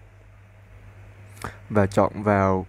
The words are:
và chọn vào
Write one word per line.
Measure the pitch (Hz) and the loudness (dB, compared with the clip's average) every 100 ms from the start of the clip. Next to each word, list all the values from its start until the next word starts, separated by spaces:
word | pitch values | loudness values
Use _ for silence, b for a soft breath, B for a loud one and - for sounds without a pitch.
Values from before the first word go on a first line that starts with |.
| - - - - - - - - - - - - - B B B - | -20 -20 -20 -20 -20 -20 -20 -20 -20 -20 -20 -20 -20 B B B -4
và | 104 98 | 0 2
chọn | - 98 95 | 2 0 0
vào | 104 101 95 95 | 0 2 2 0